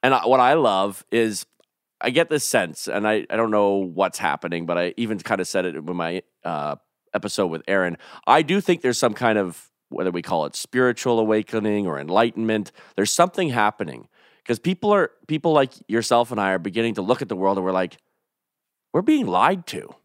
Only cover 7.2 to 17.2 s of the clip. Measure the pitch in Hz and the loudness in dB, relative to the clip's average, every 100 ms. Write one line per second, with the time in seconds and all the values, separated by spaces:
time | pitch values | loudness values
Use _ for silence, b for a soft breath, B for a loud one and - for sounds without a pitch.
7.2 | 98 - 95 80 - 98 90 85 B B | -6 -2 -2 -2 -2 0 0 -4 B B
8.2 | - 139 151 190 - 175 127 120 - 104 | 2 2 4 -2 0 0 0 0 -2 0
9.2 | 120 107 95 82 - _ _ - 92 87 | 0 2 0 -6 -20 _ _ -6 -4 -4
10.2 | 85 87 73 - - 123 127 120 131 117 | -4 -4 -2 -6 -6 0 0 0 0 0
11.2 | 110 110 107 113 107 104 95 73 73 92 | 2 0 0 -4 -2 -2 -2 -6 -2 0
12.2 | 117 104 113 110 98 B B - 104 - | 0 0 -2 -2 -4 B B -2 -2 2
13.2 | 170 - 175 120 104 - 92 62 - b | 2 2 -2 0 0 0 -10 -10 -18 b
14.2 | b b - 117 - 185 208 208 160 _ | b b -6 -4 -2 -2 2 2 2 _
15.2 | - 151 170 151 135 - - 113 113 120 | -6 -4 2 2 2 -2 -4 -2 2 2
16.2 | 120 107 98 95 87 92 117 104 95 110 | 2 0 0 0 -2 -2 -2 -2 -2 -2